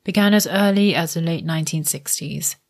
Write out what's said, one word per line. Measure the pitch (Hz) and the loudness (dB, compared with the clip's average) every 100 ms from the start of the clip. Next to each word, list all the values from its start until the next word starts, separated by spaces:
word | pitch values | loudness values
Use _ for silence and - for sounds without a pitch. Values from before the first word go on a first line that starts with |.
| - | -4
began | 196 202 | 2 4
as | 208 208 | 4 2
early | 196 202 196 202 175 | 2 2 4 2 2
as | 165 165 | -2 -2
the | |
late | 165 165 | -2 -2
nineteen | 160 160 156 160 | -2 -4 -2 -4
sixties, | 147 139 143 - 143 - - - _ | -4 -6 -6 -6 -6 -6 -6 -8 _